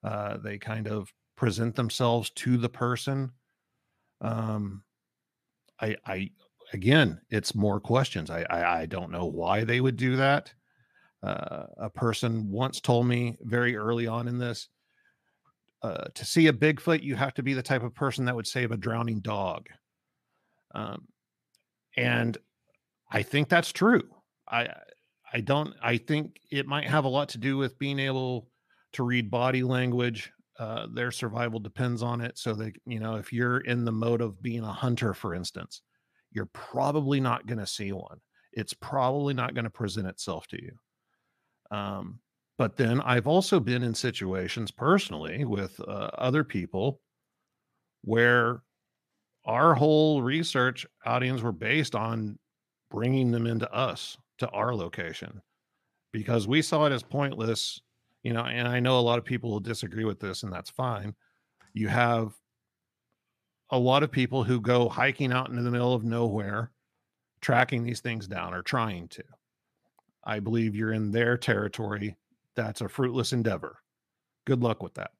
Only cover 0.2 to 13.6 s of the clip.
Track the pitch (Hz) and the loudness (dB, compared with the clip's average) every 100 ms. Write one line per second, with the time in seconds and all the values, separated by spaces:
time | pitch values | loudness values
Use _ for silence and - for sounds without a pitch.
0.2 | 104 107 104 104 - 110 107 107 98 _ | -6 -6 -8 -10 -6 -6 -4 -4 -6 _
1.2 | _ _ 123 104 117 110 117 - 123 117 | _ _ 0 2 -2 0 -2 2 2 2
2.2 | 110 - - 123 117 - 120 123 - 135 | 0 -6 0 2 0 -2 -2 -2 -2 -4
3.2 | 131 - _ _ _ _ _ _ _ _ | -4 -8 _ _ _ _ _ _ _ _
4.2 | 107 113 110 107 101 98 _ _ _ _ | -4 -2 -2 -2 -4 -8 _ _ _ _
5.2 | _ _ _ _ _ _ 110 107 - 95 | _ _ _ _ _ _ -6 -6 -6 -6
6.2 | 98 _ _ _ - - 95 151 127 80 | -6 _ _ _ -12 -2 6 8 6 2
7.2 | _ 110 - 107 104 101 - 120 135 98 | _ -2 -2 0 2 0 2 2 2 -2
8.2 | 78 82 - 87 85 85 82 92 87 85 | -4 -6 -2 0 2 2 -2 -6 -6 -4
9.2 | 87 78 82 101 113 123 131 120 127 131 | -4 -2 0 2 2 2 2 2 0 4
10.2 | 139 143 - - _ _ _ _ _ _ | 4 4 0 -20 _ _ _ _ _ _
11.2 | 98 98 - - - - 107 - 120 107 | -6 -6 -6 -10 -14 -10 -10 -2 -2 0
12.2 | 123 113 107 98 131 - - 120 123 120 | -2 -2 -2 -2 -2 -4 4 4 6 2
13.2 | 120 113 117 120 | 0 -4 -2 2